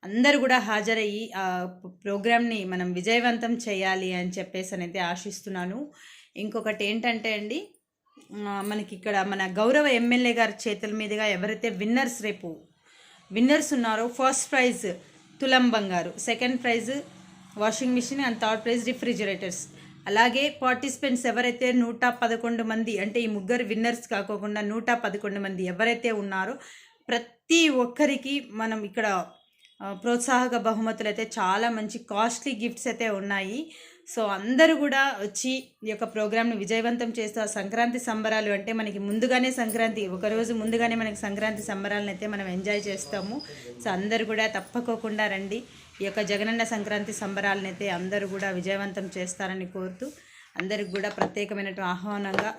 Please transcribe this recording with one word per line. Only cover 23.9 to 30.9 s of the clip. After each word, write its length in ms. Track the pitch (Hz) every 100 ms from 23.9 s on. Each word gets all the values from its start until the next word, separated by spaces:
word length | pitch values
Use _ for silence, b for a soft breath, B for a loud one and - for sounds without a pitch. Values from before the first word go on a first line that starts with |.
| 233 -
కాకోకుండా 520 | 208 202 208 208 208
నూట 300 | 208 220 233
పదకొండు 500 | 240 220 202 208 202
మంది 240 | 196 185
ఎవరైతే 460 | 185 175 226 233 240
ఉన్నారో 440 | 214 202 190 190 277 B B B B -
ప్రతి 600 | 240 - _ _ 330 320
ఒక్కరికి 800 | 254 240 240 294 277 269 277 254
మనం 340 | 208 220 220
ఇక్కడ, 420 | 208 190 214 190 175 - _ b b _
ఆ, 100 | 196
ప్రోత్సాహక 640 | 196 240 240 240 254 254 233
బహుమతులు 520 | 226 214 220